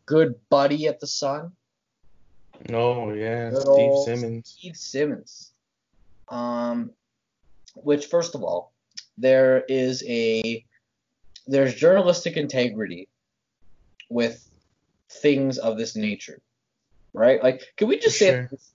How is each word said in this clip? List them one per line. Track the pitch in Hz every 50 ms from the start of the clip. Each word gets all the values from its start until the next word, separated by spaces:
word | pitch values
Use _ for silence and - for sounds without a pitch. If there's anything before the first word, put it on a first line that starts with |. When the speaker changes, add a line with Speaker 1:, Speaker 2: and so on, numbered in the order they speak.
| _
Speaker 1:
good | - 151 156 160 143 117 - _ -
buddy | 147 139 139 139 143 151 151
at | 156 - -
the | 139
Sun? | 143 - - 147 135 139 151 165 175 180 _ _ _ _ _ _ _ _ _ _ - - - - _ _ - - - - - - -
Speaker 2:
Oh, | 117 113 120 123 123 120 113 107
yeah, | 107 107 107 110 117 120 117 117
Speaker 1:
Good | 123 135
Speaker 2:
Steve | 135 139
Speaker 1:
old | 139 139 139 139 139 139 139
Speaker 2:
Simmons. | 117 120 120 120 113 117 117 117 -
Speaker 1:
Steve | - - - 180 165
Simmons. | - - - - 135 147 147 123 95 - - - - - _ _ _ _ _ _ _ _ _ _ _ _ - - - - -
Um, | 120 120 120 120 120 120 120 120 120 120 117 - - _ _ _ _ _ _ _ _ _ _ _ - - - - -
which, | - - 147 147 147 -
first | - - 170 165 165 -
of | 139
all, | - 85 90 87 - _ _ _ _ _ - - - _ _ -
there | 120 131 131 131 131 131 131 131 131 -
is | 135 131 127 127 127 127 -
a, | 120 120 117 113 113 113 113 110 117 117 113 - _ _ _ _ _ _ _ _ _ _ _ _ - - - _
there's | - 135 139 139 127 120
journalistic | - 147 170 190 196 185 180 175 175 - 170 160
integrity | 160 147 143 - 131 123 120 104 110 107 92 87 87 95 - _ _ _ _ _ _ _ _ _ _ _ - - _ _ _ _ - - -
with | 117 120 117 113 - - _ _ _ _ _ _ _ _ _ _ _ _ _ _
things | - - - 147 143 135 135 135 127 123
of | - 117 110
this | 110 117 110 -
nature, | 110 107 104 104 - - - 76 - _ _ _ _ _ _ _ _ _ _ _ _ _ _
right? | - - 113 123 131 -
Like, | - 127 127 - - - _
can | - 208 226
we | 392 -
just | 466 440 - -
Speaker 2:
For | 208
Speaker 1:
say, | 185
Speaker 2:
sure. | 147 127 127 - 139 - _ _ _